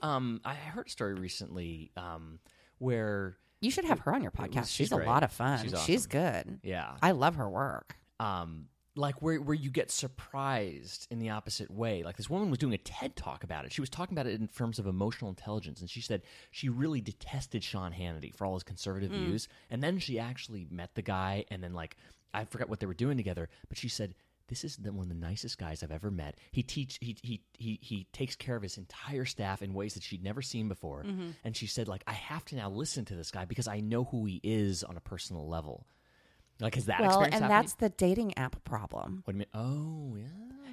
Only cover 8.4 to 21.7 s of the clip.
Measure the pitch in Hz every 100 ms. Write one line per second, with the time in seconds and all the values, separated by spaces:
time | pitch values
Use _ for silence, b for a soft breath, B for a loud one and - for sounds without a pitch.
8.4 | 82 78 67 _ _ 147 143 135 156 160
9.4 | 143 151 135 139 - - 127 - - 139
10.4 | 139 123 98 69 85 - - 117 110 107
11.4 | - - 101 101 117 92 85 92 113 180
12.4 | 208 127 139 101 - - 269 - - 69
13.4 | 87 76 67 - 131 - 180 160 123 107
14.4 | 110 - 117 113 98 92 104 - 107 92
15.4 | - 107 80 67 87 117 117 101 B B
16.4 | B - 135 120 156 143 101 - - 135
17.4 | - 110 - 101 90 85 87 80 - -
18.4 | 98 92 - 90 98 95 95 98 78 107
19.4 | - B - 120 147 185 - 113 117 127
20.4 | - 104 80 87 87 - 98 95 95 98
21.4 | - 95 90